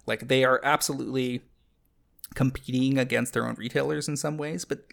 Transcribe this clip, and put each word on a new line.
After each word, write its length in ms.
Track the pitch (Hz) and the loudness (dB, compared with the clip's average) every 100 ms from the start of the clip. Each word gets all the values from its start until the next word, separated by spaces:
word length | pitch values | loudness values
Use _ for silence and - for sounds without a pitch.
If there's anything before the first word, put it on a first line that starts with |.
Like, 240 | - 110 123 | -6 -4 2
they 160 | 131 | 4
are 160 | 131 127 | 6 4
absolutely 800 | 139 151 - 139 113 131 127 123 - _ _ _ _ _ _ _ - | 4 2 2 -4 -2 -2 -2 -4 -8 _ _ _ _ _ _ _ -8
competing 640 | - 131 131 - 127 135 135 | 0 0 0 -2 2 2 2
against 360 | 120 120 120 | 2 0 0
their 120 | 117 117 | -2 -2
own 80 | |
retailers 540 | 117 110 143 139 151 147 | -4 -4 -2 0 -2 -4
in 80 | 143 | -4
some 200 | 151 151 | -4 -4
ways, 280 | 147 175 | -6 -6
but 220 | - 143 - | -6 -8 -10